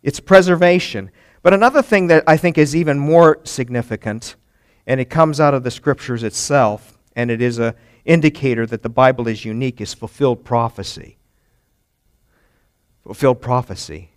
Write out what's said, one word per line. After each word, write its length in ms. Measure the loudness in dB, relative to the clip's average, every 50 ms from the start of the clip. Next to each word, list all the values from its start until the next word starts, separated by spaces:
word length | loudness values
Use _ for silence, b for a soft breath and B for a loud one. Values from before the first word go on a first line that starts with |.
| _
It's 160 | -6 -8 -8
preservation. 880 | 0 6 6 6 6 6 2 2 4 4 4 2 0 -4 -10 -10 -12 -12 b b b b b b
But 120 | b 2 4
another 280 | 4 2 2 2 2 0
thing 240 | 2 0 0 2
that 160 | 4 4 4 4
I 100 | 4 2
think 200 | 2 2 -2 2
is 180 | 2 0 2 0
even 240 | -2 -2 -2 -2 -2
more 400 | 0 2 4 6 6 6 4 2 _
significant, 920 | -14 -8 -8 -8 -6 -6 -6 -6 -6 -10 -8 -6 -8 -8 -8 -12 -16 -20 _ _ _ _ _ _ _ _ _ _
and 140 | -4 -4 -4
it 120 | -4 -4
comes 280 | 0 0 0 0 2 0
out 140 | 0 2 2
of 100 | 0 -4
the 80 | -6
Scriptures 520 | -10 -4 _ -4 -4 -4 -6 -8 -8 -6 -6
itself, 760 | -6 -6 -8 -6 0 2 2 2 2 0 -6 _ _ _ _ _ _ _
and 140 | -6 -4 -4
it 100 | -2 -2
is 200 | -2 -4 -2 -2
an 160 | -4 -4 -6 b b b b b b
indicator 640 | 0 0 2 2 0 -2 0 -4 -2 -2 -2 -4
that 160 | -6 -6 -8
the 80 | -8 -6
Bible 380 | 0 2 2 2 2 0 -4
is 180 | -6 -6 -6 -8
unique, 340 | -10 -8 -6 -6 -8 -8 -10
is 140 | -12 -14 -12
fulfilled 500 | _ -16 -16 _ -2 -2 -2 -2 -4 _
prophecy. 760 | -4 -2 -2 -2 -4 _ -10 -14 -14 -14 -18 -20 -20 _ _ _ _ _ _ _ _ _ _ _ _ _ _ _ _ _ _ _ _ _ _ _ _ _ _ _ _ _ _ _ _ _ _ _ _ _ _ _
Fulfilled 360 | -20 -10 -2 0 0 0 0
prophecy. 680 | -4 -4 -4 -4 -4 -8 -14 -16 -14 -16 -16 -18 -18 _ _